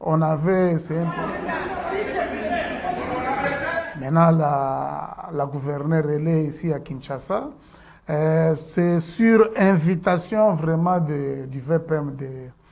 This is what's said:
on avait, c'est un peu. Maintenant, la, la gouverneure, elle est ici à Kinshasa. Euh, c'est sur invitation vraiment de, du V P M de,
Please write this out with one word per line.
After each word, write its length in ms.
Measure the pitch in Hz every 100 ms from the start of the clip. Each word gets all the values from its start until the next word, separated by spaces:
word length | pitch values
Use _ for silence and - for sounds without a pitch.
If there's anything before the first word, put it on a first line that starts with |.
on 200 | - 160
avait, 560 | 156 156 160 190 180 160
c'est 200 | - 165
un 80 | 170
peu. 40 | - - - 349 339 359 359 339 392 427 381 - - 622 679 - - 719 - - - 254 - 190 - - - - 160
Maintenant, 300 | 131 160 170
la, 840 | 165 147 143 135 135 139 143 - - -
la 140 | 147 139
gouverneure, 640 | 143 135 143 143 165 147
elle 160 | 147 160
est 180 | 160
ici 280 | 151 - 170
à 80 | 143
Kinshasa. 680 | - 131 - 135 - 202 277 - - - - - -
Euh, 460 | 151 156 160 160 156 -
c'est 240 | - 175 175
sur 520 | 160 - 226 226 220 -
invitation 960 | 196 190 160 180 - 180 175 214 214
vraiment 440 | 165 160 165 170 180
de, 460 | 156 147 139 135
du 160 | 131 135
V 180 | 127 165
P 140 | 160
M 220 | 156 147 135
de, 100 | 135 131 127 - _